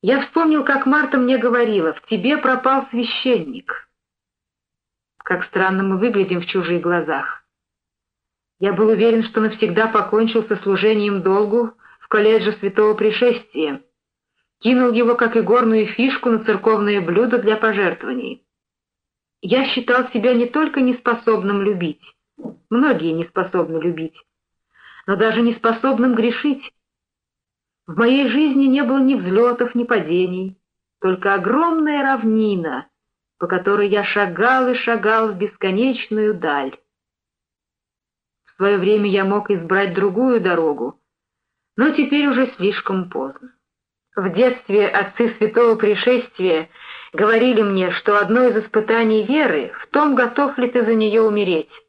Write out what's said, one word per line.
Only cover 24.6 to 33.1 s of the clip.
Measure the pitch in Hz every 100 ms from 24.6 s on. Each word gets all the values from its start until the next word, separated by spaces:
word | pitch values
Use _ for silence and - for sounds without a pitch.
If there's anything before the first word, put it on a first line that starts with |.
| _ _ - - -
но | 196
даже | 220 220
неспособным | 233 233 226 226 269 220 254
грешить. | 226 226 240 294 277 - _ _ _ _ _ _ _ _ _ _ _ -
В | 165
моей | 233 269 262
жизни | 240 311 269 269
не | 269
было | 247 269
ни | 262
взлетов, | 254 180 190 240 240 240 240
ни |
падений, | 233 233 156 175 185 180 190 - _ _ _ _
только | 190 185 202 196
огромная | 185 254 339 330 302 294
равнина, | 269 269 220 220 214 190 160 127 - _ _